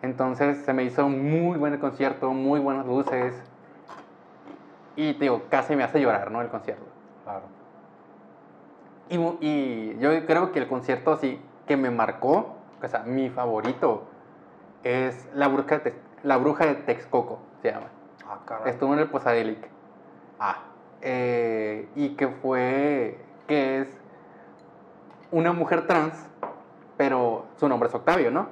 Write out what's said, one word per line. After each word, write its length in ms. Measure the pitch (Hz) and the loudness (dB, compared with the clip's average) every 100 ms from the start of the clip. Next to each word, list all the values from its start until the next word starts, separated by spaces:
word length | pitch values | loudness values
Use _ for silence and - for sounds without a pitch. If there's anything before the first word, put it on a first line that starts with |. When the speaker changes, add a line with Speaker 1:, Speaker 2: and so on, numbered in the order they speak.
Speaker 1:
Entonces, 560 | 127 131 131 127 143 143 | -6 -2 -2 2 2 2
se 140 | - | 0
me 80 | 131 | 0
hizo 240 | 127 123 143 | 0 2 2
muy 500 | 135 139 160 170 170 | 2 2 2 2 2
buen 140 | 147 | 0
el 40 | 143 | 0
concierto, 520 | 143 131 135 135 131 | -4 0 -2 0 -2
muy 280 | 135 135 147 | 0 2 2
buenas 240 | 139 135 131 | 2 -2 0
luces. 480 | 127 139 127 123 123 - - - - - - - - - - - - - - - - | 0 0 0 -2 -4 -16 -20 -20 -20 -20 -20 -20 -20 -20 -20 -20 -20 -20 -20 -18 -4
Y, 180 | 151 | -2
te 60 | 143 | 2
digo, 180 | 143 117 - | 2 0 2
casi 260 | 139 127 147 | 0 2 2
me 80 | |
hace 160 | 120 156 | 2 4
llorar, 300 | 135 104 101 | 4 2 0
¿no? 100 | 110 | -4
El 60 | 117 | -4
concierto. 360 | 113 - - - - - - | -6 -8 -10 -12 -20 -20 -20
Speaker 2:
Claro. 180 | - 98 - - - - - - - - - - - - - - - - - | -12 -12 -12 -20 -20 -20 -20 -20 -20 -20 -20 -20 -20 -20 -20 -20 -20 -20 -6
Speaker 1:
Y 100 | 175 | -2
mu-, 180 | 170 170 | -2 0
y 560 | 151 147 135 117 110 107 | -2 0 0 -4 -6 0
yo 120 | 135 160 156 | 2 2 2
creo 260 | 160 180 | 2 2
que 60 | 156 | 0
el 100 | 123 | -2
concierto 440 | 131 127 123 - | -4 -2 0 2
así 280 | 156 135 127 - - - | 2 0 -4 -12 -20 0
que 100 | 139 | 2
me 140 | 131 | 2
marcó, 680 | 120 110 - 123 175 - - - - | 2 0 0 2 2 2 -10 -20 -12
o 60 | 123 | -6
sea, 120 | 120 | -4
mi 260 | 113 131 131 | -2 -2 -2
favorito, 760 | 123 123 110 240 - 160 117 - - - - - - - - | -2 -2 0 -2 0 0 0 -4 -20 -20 -20 -20 -20 -20 -8
es 460 | 123 127 131 127 - | -2 0 0 -4 -10
La 140 | 139 143 | 0 2
Bruja 300 | 139 143 151 | 2 2 0
de 120 | 139 | 0
Tex-, 100 | - - - | -8 -18 -10
La 120 | 143 135 | 0 2
Bruja 300 | 131 147 160 | 2 2 2
de 80 | 143 | 2
Texcoco, 640 | - 113 - 127 117 110 - - | -2 -2 0 -2 0 -8 -14 -4
se 100 | 139 | -4
llama. 140 | 117 110 - - - - | -4 -10 -18 -20 -20 -16
Speaker 2:
Ah, 100 | 101 | -16
caray. 260 | - 113 113 | -10 -6 -6
Speaker 1:
Estuvo 220 | 120 139 | -2 2
en 60 | 143 | 2
el 80 | 151 | 2
Posadelic. 600 | 135 123 117 110 107 - - - - - - - - | 0 2 2 2 -4 -10 -20 -20 -20 -20 -20 -20 -6
Speaker 2:
Ah. 200 | 101 90 - - - - | -4 -4 -10 -20 -20 -12
Speaker 1:
Eh, 840 | - 127 123 120 117 113 107 107 104 143 | -6 -2 0 0 0 0 -2 -6 -8 -4
y 140 | 143 | -4
que 180 | 143 139 | 0 -2
fue, 920 | 127 131 131 127 135 143 143 113 - - - - | -2 -2 0 0 2 0 0 -2 -6 -18 -20 -2
que 340 | 147 135 135 | 0 2 0
es 200 | 135 - - - - - - - - - - - - - - | -4 -8 -20 -20 -20 -20 -20 -20 -20 -20 -20 -20 -20 -20 -2
una 200 | 170 165 | 2 2
mujer 340 | 175 160 170 165 | 2 2 0 2
trans, 420 | 175 156 160 - - - - - - - - | 2 2 -4 -18 -12 -12 -12 -20 -20 -20 0
pero 500 | 139 131 120 113 - - | 2 4 2 0 -8 0
su 120 | 147 | 2
nombre 200 | 123 120 | 4 2
es 60 | |
Octavio, 360 | 120 - 175 123 | 2 2 4 4
¿no? 160 | 139 202 | 2 -4